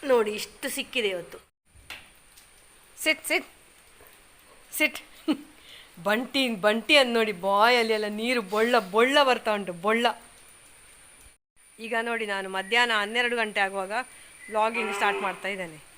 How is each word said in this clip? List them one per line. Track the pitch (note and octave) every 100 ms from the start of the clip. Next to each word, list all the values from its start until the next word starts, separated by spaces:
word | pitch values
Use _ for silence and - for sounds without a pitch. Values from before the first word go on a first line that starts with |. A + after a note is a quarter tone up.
ನೋಡಿ, | D4 B3 G#3+
ಇಷ್ಟು | G#3 - - C#4
ಸಿಕ್ಕಿದೆ | - A#3+ C4 G#3
ಇವತ್ತು. | F#3 E3+ - _ _ _ - - - - _ _ - _ _ _ _ _ -
ಸಿಟ್, | D#4 D4+ -
ಸಿಟ್, | E4 - - _ _ _ _ - - - _ - - - -
ಸಿಟ್. | D4+ - - - - C#4 - - - - - -
ಬಂಟಿ, | F3 G#3+ B3+ C#4 C4
ಬಂಟಿ | A3 G#3 A3 A3 D4+
ಅಂದ್ | C4
ನೋಡಿ, | A#3 A3
ಬಾಯಲ್ಲಿ | F#3 F#3+ G3+ A3 B3 A3+
ಎಲ್ಲ | A3 G#3+
ನೀರು | G#3 A3+ B3+
ಬೊಳ್ಳ | F#3+ G#3+ A#3 B3
ಬೊಳ್ಳ | F#3 G3+ B3 C#4+
ಬರ್ತಾ | C#4 A#3 -
ಉಂಟು, | G#3 F#3
ಬೊಳ್ಳ. | F3 F#3+ A3+ A#3+ - - - - - - - - - - - - _ _ _ _ -
ಈಗ | A3 A3+
ನೋಡಿ, | A#3 A3+ G#3+
ನಾನು | G3 F#3+
ಮಧ್ಯಾಹ್ನ | F#3+ F#3+ A#3 A#3+
ಹನ್ನೆರಡು | A3 G3+ A#3 A#3+ A#3+
ಗಂಟೆ | A3 G3+
ಆಗುವಾಗ | G3 G3 F#3+ A3 C4 - - - -
ವ್ಲಾಗಿಂಗ್ | G#3+ A3 A#3 A3
ಸ್ಟಾರ್ಟ್ | G3+ G#3 G3+
ಮಾಡ್ತಾ | G3 F3 F#3+
ಇದ್ದೇನೆ. | G3 F3 D3+ -